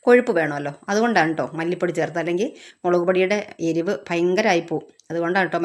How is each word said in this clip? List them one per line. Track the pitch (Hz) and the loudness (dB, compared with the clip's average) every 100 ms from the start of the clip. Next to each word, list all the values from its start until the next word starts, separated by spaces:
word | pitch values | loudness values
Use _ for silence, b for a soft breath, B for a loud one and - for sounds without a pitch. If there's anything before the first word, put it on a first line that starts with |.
| - | 4
കൊഴുപ്പ് | 247 247 175 | 6 6 0
വേണമല്ലോ, | 151 143 143 147 - | 0 -2 -8 -8 -4
അതുകൊണ്ടാണ് | 202 233 202 160 | 0 2 4 2
കേട്ടോ | 160 127 156 | 0 -4 -4
മല്ലിപ്പൊടി | 165 180 175 165 | -4 -2 -2 -2
ചേർത്തത്. | 151 165 | -4 -4
അല്ലെങ്കിൽ | 160 175 254 B B B 180 | -4 -2 -4 B B B 0
മുളക് | 180 175 | 2 2
പൊടിയുടെ | 185 185 208 - - 165 | 2 2 0 -4 -8 -4
എരിവ് | 165 170 208 - | -2 -2 -6 -4
ഭയങ്കരമായി | 170 175 180 214 175 165 | 0 2 2 2 0 -2
പോവും. | 156 - _ - | -6 -8 _ -8
അതുകൊണ്ടാണ് | 170 170 190 180 | -4 -2 0 0
കേട്ടോ | 170 | 0